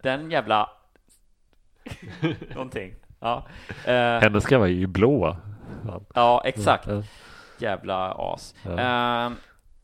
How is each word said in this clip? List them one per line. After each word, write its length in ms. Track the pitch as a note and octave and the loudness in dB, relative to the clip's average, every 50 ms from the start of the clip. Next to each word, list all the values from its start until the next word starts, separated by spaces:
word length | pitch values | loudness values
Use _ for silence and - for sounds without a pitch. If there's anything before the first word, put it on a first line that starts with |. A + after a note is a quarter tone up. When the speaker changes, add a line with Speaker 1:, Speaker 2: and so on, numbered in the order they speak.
Speaker 1:
Den 280 | - C3 C3 C#3+ D#3 D#3+ | -4 -4 -4 -4 -4 -2
jävla 400 | E3 D3 A2+ G#2 A2 G#2 G#2 - - _ _ _ _ _ _ _ _ _ _ _ _ _ _ _ _ _ _ _ _ _ - | -2 -2 0 2 2 2 2 0 -4 _ _ _ _ _ _ _ _ _ _ _ _ _ _ _ _ _ _ _ _ _ -18
<laughs> 720 | - - - - A2 F#2 - - E3 D#3 - - - A#2+ | -16 -16 -16 -16 -18 -10 -4 -4 -4 -4 -4 -10 -14 -12
någonting. 400 | - C3 B2+ - A#2+ F#2+ F#2 - - _ - - - | -12 -12 -10 -10 -10 -12 -12 -16 -20 _ -20 -16 -8
Ja. 220 | - A#2 A#2+ B2+ - - - - - - - - - | -4 -4 -4 -4 -6 -12 -20 -20 -16 -16 -14 -8 -2
Eh. 100 | - B2 | 0 2
Speaker 2:
Hennes 520 | B2 A#2+ A#2+ A#2 A#2 A2+ G#2+ G#2 G#2 G2 | 4 4 2 4 4 4 4 4 4 2
kavaj 240 | - C#3 B2+ G#2 F2+ | 4 6 6 6 4
är 60 | F2+ F2+ | 2 2
ju 80 | F#2+ | 0
blå. 500 | F#2+ F2 F#2 G2+ C3 D3 B2+ F2 D#2 E2+ E2+ - G#2 G#2 - - - - - - | -2 2 4 4 4 4 4 2 0 -2 -4 -10 -16 -18 -18 -16 -16 -16 -12 -12
Fan. 180 | G#2+ F2+ F2 F#2 - - | -10 -12 -12 -12 -4 0
Speaker 1:
Ja, 280 | B2 A#2+ A#2+ A#2+ B2 - | 4 4 6 4 4 2
exakt. 420 | C3 C3 G#2+ G2+ - B2+ F#2+ - | -2 -4 0 2 2 2 2 0
Speaker 2:
Ja, 80 | - G#2 | -4 -6
ja. 80 | G#2 G#2 G#2 - - - - - - - - - - | -6 -6 -8 -14 -20 -20 -20 -20 -20 -20 -20 -14 -8
Speaker 1:
Jävla 540 | B2 G#2+ F#2+ F2+ - F#2+ F#2+ F#2 F#2 F#2 | -6 -6 -6 -6 -4 -4 -4 -4 -4 -4
as. 420 | - - - G1+ G1+ - - - - - | -6 -6 -6 -8 -8 -8 -12 -18 -20 -16
Speaker 2:
Ja. 80 | - F#2+ F2 F#2+ B2 B2+ B2 A#2+ A#2+ A#2+ A#2+ A#2+ A#2+ | -10 -8 -4 -2 -2 0 0 0 0 0 0 -2 -2
Speaker 1:
Eh, 60 | A#2+ A#2+ - - _ _ _ _ _ - - | -4 -6 -10 -16 _ _ _ _ _ -20 -20